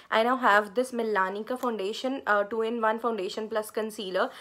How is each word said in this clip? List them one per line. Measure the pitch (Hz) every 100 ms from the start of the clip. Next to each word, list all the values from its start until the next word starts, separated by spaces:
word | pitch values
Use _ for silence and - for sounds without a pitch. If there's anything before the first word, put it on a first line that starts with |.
| -
I | 220 233
now | 254
have | 240 202 208 196
this | 254 233
Milani | 220 202 190 202 214
का | 254
फाउंडेशन, | 254 214 190 220 262 269 -
uh, | 208 202
two | 226
in | 226 233
one | 220 226 233
foundation | 220 190 220 214
plus | 214 214 226
concealer, | 220 214 190 185 254 -